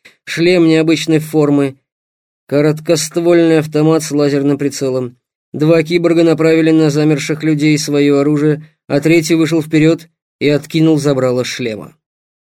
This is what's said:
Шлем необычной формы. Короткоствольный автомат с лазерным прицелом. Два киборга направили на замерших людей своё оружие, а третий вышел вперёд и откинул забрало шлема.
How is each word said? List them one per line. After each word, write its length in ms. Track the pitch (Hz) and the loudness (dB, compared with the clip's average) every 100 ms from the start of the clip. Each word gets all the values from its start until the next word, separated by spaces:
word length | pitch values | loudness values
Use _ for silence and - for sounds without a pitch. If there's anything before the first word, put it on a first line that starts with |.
| - _ | -20 _
Шлем 440 | - 156 175 180 165 | -10 -2 0 2 4
необычной 520 | 160 160 156 - 156 | 2 2 0 0 -2
формы. 560 | 156 156 147 143 139 135 _ _ _ _ _ _ - | 0 0 2 0 -2 -6 _ _ _ _ _ _ -4
Короткоствольный 1120 | 143 151 156 160 160 156 175 170 170 165 160 | 0 0 -2 -2 -2 -2 -4 2 2 2 0
автомат 420 | 156 151 156 160 | 0 0 0 0
с 100 | 160 | -2
лазерным 460 | 147 143 143 139 139 | -2 0 0 -2 -2
прицелом. 600 | 143 139 135 131 123 - _ _ _ | -4 -4 -4 -4 -6 -12 _ _ _
Два 320 | 131 151 165 | -2 2 2
киборга 400 | 156 175 170 170 | 2 0 0 2
направили 480 | 165 156 160 160 160 | 2 2 2 2 2
на 180 | 156 156 | 2 2
замерших 540 | 151 151 156 156 156 | 2 0 0 -2 -4
людей 340 | 156 151 156 147 | -2 0 0 0
своё 420 | 151 143 143 143 | 0 0 2 2
оружие, 460 | 143 147 151 151 - _ - | 0 0 0 -2 -6 _ -6
а 140 | 143 | -2
третий 340 | 156 170 156 165 | 2 2 2 0
вышел 260 | 156 160 | 0 -2
вперёд 460 | 151 156 156 165 - _ _ - | -2 0 2 0 -6 _ _ -6
и 80 | 135 | -2
откинул 500 | 147 147 165 160 151 | -2 -2 0 2 2
забрало 460 | 143 131 127 127 | 0 -2 -2 -2
шлема. 520 | 120 - 120 107 - _ _ _ _ _ _ | -4 -8 -8 -10 -14 _ _ _ _ _ _